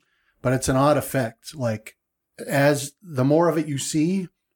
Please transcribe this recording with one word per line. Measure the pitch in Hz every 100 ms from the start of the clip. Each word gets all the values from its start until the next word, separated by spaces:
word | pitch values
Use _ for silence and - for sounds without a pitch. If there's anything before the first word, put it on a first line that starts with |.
| _ _ _ _
but | 123
it's | 131 -
an | 131
odd | 143 147
effect. | - 135 113 - - 156
Like, | 120 110 - _ _ _ _ - -
as | 147 143 139 139 _
the | 175 135
more | 131 156 170
of | 156
it | 156
you | 139
see, | - 156 160 190 175 _ _